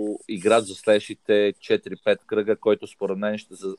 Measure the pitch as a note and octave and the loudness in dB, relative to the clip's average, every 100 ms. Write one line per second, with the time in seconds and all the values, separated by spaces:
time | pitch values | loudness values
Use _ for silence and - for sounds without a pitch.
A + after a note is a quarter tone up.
0 | G#2 G#2 - G#2 G2 A2+ G2+ F#2+ - G#2 | -6 -8 -8 -4 2 2 0 -2 2 2
1 | - A2 - G#2 G#2 - - G#2+ - F#2 | 0 -8 0 2 2 -2 -2 -2 -2 -4
2 | - G2 - G#2+ G#2 G#2+ A2 G#2 G#2 - | -2 -2 -2 -2 -2 0 0 0 -2 -6
3 | G2 F#2+ G#2 G#2+ - F2+ F#2+ | -6 -4 -4 -6 -10 -12 -12